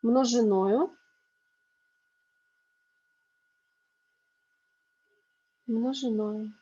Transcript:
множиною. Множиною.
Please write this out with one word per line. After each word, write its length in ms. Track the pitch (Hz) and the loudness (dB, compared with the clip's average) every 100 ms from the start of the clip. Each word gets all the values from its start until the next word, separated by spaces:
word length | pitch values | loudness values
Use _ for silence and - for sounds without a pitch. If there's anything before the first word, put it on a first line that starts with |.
| 233 | 2
множиною. 840 | 247 254 240 220 190 196 220 349 - _ _ _ _ _ _ _ _ _ _ _ _ _ _ _ _ _ _ _ _ _ _ _ _ _ _ _ _ _ _ _ _ _ _ _ _ _ _ _ _ _ _ _ _ _ _ - | 2 2 2 2 2 2 2 0 -6 _ _ _ _ _ _ _ _ _ _ _ _ _ _ _ _ _ _ _ _ _ _ _ _ _ _ _ _ _ _ _ _ _ _ _ _ _ _ _ _ _ _ _ _ _ _ -6
Множиною. 880 | 226 247 269 262 214 214 214 214 208 | -4 -4 -4 -4 -4 -4 -6 -12 -16